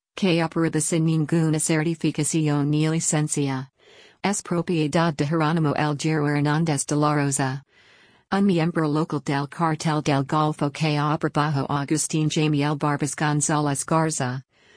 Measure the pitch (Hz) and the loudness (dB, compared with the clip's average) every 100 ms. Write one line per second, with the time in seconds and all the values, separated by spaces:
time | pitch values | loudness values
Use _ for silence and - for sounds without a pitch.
0 | _ - 196 165 160 170 160 156 - 165 | _ -2 0 2 0 0 0 0 0 2
1 | 160 160 147 165 160 156 - 160 160 165 | 2 2 2 2 2 0 0 0 0 0
2 | 156 147 151 165 151 147 143 151 156 160 | -2 -2 0 0 2 2 2 2 2 0
3 | - 151 151 - 139 131 131 _ - - | 0 0 0 -2 -2 -4 -8 _ -20 -20
4 | - _ 185 202 - 175 165 165 151 170 | -20 _ -4 -4 -2 -2 0 0 0 2
5 | 170 147 143 165 151 170 151 - 151 143 | 0 0 0 0 2 2 2 0 -2 -2
6 | 156 156 147 147 147 151 165 139 - 147 | 0 0 0 2 2 2 0 -2 -2 0
7 | 151 147 143 139 131 139 - _ - - | 2 2 0 0 -2 -4 -10 _ -20 -20
8 | - _ _ 196 202 170 165 170 156 151 | -20 _ _ 0 2 4 2 0 0 0
9 | 160 147 - 139 143 - 165 156 165 151 | 0 -2 -2 -2 -4 -2 -2 0 0 0
10 | 151 139 135 156 151 151 143 - 160 147 | 2 0 2 0 0 0 -4 -2 0 0
11 | 147 156 156 151 147 139 - 143 139 156 | 0 0 -2 0 0 0 -2 -2 -2 -2
12 | - 160 156 160 151 147 147 147 151 143 | 0 0 0 0 0 0 0 0 -2 -2
13 | 147 - 151 147 143 151 147 139 - 160 | -2 -2 0 0 0 0 0 -2 0 0
14 | 160 156 127 131 - _ _ | 0 -2 -4 -6 -12 _ _